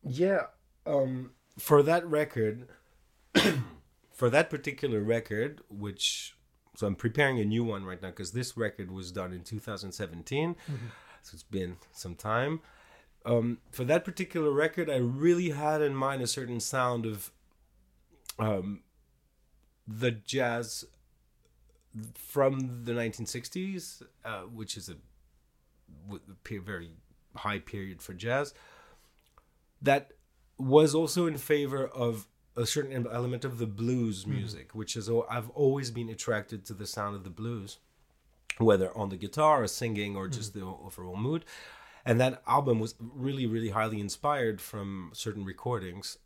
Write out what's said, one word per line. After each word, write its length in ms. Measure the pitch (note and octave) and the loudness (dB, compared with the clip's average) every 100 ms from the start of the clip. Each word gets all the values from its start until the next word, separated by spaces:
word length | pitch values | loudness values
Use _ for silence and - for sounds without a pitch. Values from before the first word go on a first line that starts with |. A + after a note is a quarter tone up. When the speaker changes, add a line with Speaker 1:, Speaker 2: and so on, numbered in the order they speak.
Speaker 1:
Yeah, 440 | - B2+ F3+ F#3+ C3+ _ _ _ - | -6 0 2 2 0 _ _ _ -2
um, 440 | D3 C3 C3 B2+ _ _ - | 2 2 -2 -8 _ _ -12
for 280 | - D3 | 6 8
that 200 | C#3+ E3+ | 8 6
record, 640 | E3+ D3+ D3+ - A2 A2 B2 - _ _ _ _ _ | 4 0 0 2 0 0 -10 -20 _ _ _ _ _
<clears throat> 760 | - G#3 D3+ A2 - _ _ _ | 4 4 2 -4 -8 _ _ _
for 180 | - B2 | 0 4
that 180 | C3 E3+ | 4 2
particular 520 | D3 C#3+ C3+ C#3+ A2 | -2 -6 -4 -2 0
record, 600 | G#2 A#2 A2+ G#2+ B2+ D3+ - | 2 0 0 -4 -4 -6 -16
which, 720 | G2+ G#2 F#2 - - - - _ _ _ | -10 -10 -4 -2 -2 -8 -16 _ _ _
so 120 | - G#2+ | -4 -2
I'm 80 | |
preparing 440 | G2 A#2 A2+ C#3+ B2+ | 0 -2 2 2 4
a 60 | |
new 180 | G#2 A2 | 2 2
one 220 | A#2 G#2 | 0 -2
right 160 | F#2+ F#2 | -8 -10
now, 100 | F#2 | -10
'cause 220 | F2+ F2+ | -10 -8
this 240 | G#2+ B2 - | -6 -6 -2
record 340 | A2 - F#2 | -4 -4 -10
was 220 | F#2 F2+ | -8 -8
done 220 | F2+ F#2 | -6 -6
in 80 | F2+ | -8
two 160 | F2 G#2+ | -8 -10
thousand 340 | G#2 G2+ G2 | -8 -10 -10
seventeen, 600 | - G2 E2+ D#2+ C3+ E3 E3+ - | -8 -8 -10 -6 -2 -2 -4 -8
Speaker 2:
Mm-hmm. 160 | C#3 A2+ - - - | -8 -8 -14 -20 -20
Speaker 1:
so 120 | - | -20
it's 80 | E2 | -20
been 340 | - G2 F2+ F2+ - | -8 -6 -6 -8 -16
some 220 | - F#2 | -14 -12
time. 460 | F2 G#2+ A2+ C3+ D#3+ - - - - _ _ - | -10 -2 0 0 -4 -8 -20 -20 -20 _ _ 0
Um, 320 | A#2+ A#2 A#2 _ | 2 2 -2 _
for 120 | - | -6
that 220 | B2+ D#3+ F3 | 2 2 2
particular 440 | F3 F#3 F3 D3+ | -6 -4 0 2
record, 380 | D3 D#3+ D#3+ D#3+ | 4 2 2 0
I 80 | C3+ | 2
really 540 | B2 C3+ D#3+ F3 F3+ | 2 4 4 6 4
had 320 | C#3+ D3+ D#3 | 2 2 4
in 120 | D3+ | 2
mind 280 | C3+ C3+ C3+ | 2 0 0
a 40 | A#2+ | -2
certain 340 | - A#2+ A#2+ | -2 -4 -4
sound 440 | - C3+ B2+ A#2+ | -2 0 2 2
of, 260 | A2+ G#2+ - _ _ _ _ _ _ _ _ _ - - | -2 -4 -10 _ _ _ _ _ _ _ _ _ -18 -4
um, 460 | A2 G2+ F#2 G2+ _ _ _ _ _ _ _ _ _ _ - | -2 0 -2 -8 _ _ _ _ _ _ _ _ _ _ -14
the 260 | A2 B2 | -2 -2
jazz 720 | A2+ G2+ C3+ B2 A#2 A2+ - - _ _ _ _ _ _ _ _ _ _ A#2 A2+ | -2 -4 0 0 0 -4 -8 -12 _ _ _ _ _ _ _ _ _ _ -14 -14
from 680 | A#2 - C#3+ C3+ C3+ C3 B2 | -14 -6 2 4 4 -4 -6
the 100 | A#2 | -4
nineteen 320 | A#2+ A2+ - A2 | -2 -2 -4 -8
sixties, 760 | - - F#3 F#3+ F#3 - - - _ | -8 -8 -6 -6 -6 -10 -16 -20 _
uh, 180 | - G#2 | -12 -10
which 360 | F#2+ A#2 G#2+ - | -10 -12 -10 -8
is 100 | F2+ | -10
a 80 | D#2 - _ _ _ _ _ _ _ _ C#2+ F#2 | -14 -18 _ _ _ _ _ _ _ _ -20 -14
w-, 160 | G2+ - F#2+ | -14 -14 -20
pe-, 140 | - G#2 | -10 -10
very 340 | F#2 F#2+ E2+ E2 _ _ _ | -8 -10 -10 -18 _ _ _
high 240 | - G#2 G2+ | -10 -4 -4
period 420 | - G#2 G2 F2 | -6 -10 -10 -12
for 140 | - | -14
jazz, 400 | F#2 A2 C3 D3 - - - - - _ _ _ _ _ _ _ _ | -8 -2 0 -2 -8 -20 -20 -20 -20 _ _ _ _ _ _ _ _
that 300 | - C#3+ C#3 - _ _ _ _ | 4 4 2 -20 _ _ _ _
was 360 | C3+ C#3+ D#3 | 8 10 10
also 320 | D3 E3 F3+ E3+ | 6 2 2 0
in 100 | D3 | 0
favor 500 | - D3 C#3+ C3+ C3+ | 2 2 2 0 -2
of 400 | C3+ A#2+ A2 - _ _ - | 0 0 0 -8 _ _ -4
a 60 | |
certain 260 | A#2 - C3+ | -2 0 -2
em-, 140 | C3 A#2 | -2 -4
element 320 | A#2 B2 B2 | -2 -2 -2
of 140 | C3+ A#2+ | -6 -4
the 80 | A2+ | -2
blues 560 | G2+ A#2 B2+ A2+ F#2+ | 0 2 2 2 -2
Speaker 2:
Mm-hmm. 120 | F#2+ | -2
Speaker 1:
music, 400 | C3+ A2 G2 - | -2 -4 -8 -12
which 220 | A2 G#2+ A#2+ | -10 -6 -6
is, 140 | G#2 | 2
al-, 160 | A#2 A#2 | 2 2
I've 220 | A#2+ A2+ | -2 -6
always 400 | - C#3 C3+ B2+ | 2 4 4 -2
been 180 | A#2 A#2 | -4 -6
attracted 560 | A2 - G#2+ G2+ A2 - | -6 -2 -2 -2 -10 -10
to 80 | |
the 120 | G2 G2+ | -10 -8
sound 280 | - G2+ | -4 -4
of 80 | G2+ | -4
the 60 | F#2 | -10
blues, 480 | E2+ A2 A#2 G2 - _ _ _ _ _ _ _ - | -8 -8 -6 -10 -14 _ _ _ _ _ _ _ 4
whether 400 | A2+ G2 F#2 - | 8 8 6 0
on 140 | G2+ | -4
the 80 | F#2+ | -4
guitar 440 | G2 - D#3 D3 | -6 4 6 6
or 40 | G#2+ | 4
singing 500 | - A#2+ G#2 G#2 G2 | 0 -2 -2 -2 -2
or 100 | F#2+ | -4
just 240 | B2+ A2 | -4 -6
Speaker 2:
Mm-hmm. 60 | G#2 | -8
Speaker 1:
the 60 | F#2 | -8
o-, 140 | F#2+ F2 | -10 -12
overall 300 | - F2+ F#2 | -12 -10 -2
mood. 280 | A#2 D#3+ - - - - - - - | -2 -2 -4 -18 -18 -20 -20 -10 2
And 120 | A#2 | 4
that 220 | B2+ B2+ - | 4 2 2
album 340 | B2+ C#3 A#2 | 2 4 2
was 140 | A2 - | 2 -6
really, 460 | A#2 C#3 C3 C#3 | -14 -6 -4 -2
really 240 | B2 A2+ A2+ | 0 0 0
highly 300 | G2+ A2 G#2+ | 0 0 -2
inspired 600 | G2+ - C#3+ C#3+ A#2 G2+ | -4 -4 0 2 0 -2
from 480 | - A2 G2 G2 F2 | -6 -8 -8 -8 -10
certain 320 | - - G#2 | -8 -8 -6
recordings 720 | G2 F#2 - A#2+ F#2 F2+ - - | -8 -6 -4 -4 -6 -10 -12 -14